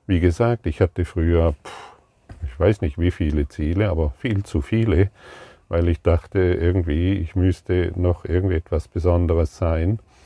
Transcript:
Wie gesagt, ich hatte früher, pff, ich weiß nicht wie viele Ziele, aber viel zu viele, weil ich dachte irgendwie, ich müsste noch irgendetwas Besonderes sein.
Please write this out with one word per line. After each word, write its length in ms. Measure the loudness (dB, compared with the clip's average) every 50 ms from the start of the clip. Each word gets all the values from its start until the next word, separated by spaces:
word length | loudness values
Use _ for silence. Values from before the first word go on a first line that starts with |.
| _
Wie 140 | 0 0 2
gesagt, 460 | 4 2 2 2 0 0 0 -2 -4
ich 140 | -6 -2 0
hatte 240 | 0 0 0 -4 -6
früher, 500 | -4 -4 -2 0 2 2 4 2 2 0 -2 -8
pff, 300 | -16 -18 -18 -20 -20 -20 -20 _ _ _ _ _ -20 -16 -12 -12
ich 140 | -12 -4 0
weiß 220 | 2 2 2 2
nicht 180 | -2 -4 -4 -2
wie 120 | -2 -2
viele 380 | 0 0 -2 -2 0 -2 -2 -4
Ziele, 400 | -4 -6 -4 -2 -2 0 0 0
aber 220 | 0 -2 -2 -4 -4 -6
viel 260 | -6 -4 -4 -4 -4
zu 160 | -4 -4 -6
viele, 500 | -4 -2 -2 -2 0 2 2 2 2 2 -2 _ -20 -20 -20 -20 -20 -20 -20 _ _ _
weil 200 | -2 0 0 0
ich 140 | 0 0 2
dachte 360 | 2 2 2 0 -2 -2 0
irgendwie, 760 | 2 2 2 2 0 0 2 0 0 0 0 0 0 0 0
ich 220 | -2 -4 -4 -2
müsste 560 | 0 2 2 0 0 -2 -2 -2 0 0 -2 -2
noch 280 | 0 0 0 0 -2 -2
irgendetwas 640 | -2 -2 0 0 0 0 -2 -2 -2 -4 -4 -4 -4
Besonderes 680 | _ -2 0 2 2 2 2 2 2 0 0 -2 -2
sein. 420 | -4 -2 -2 0 0 0 -2 -2 -4 -6 _ _ _ _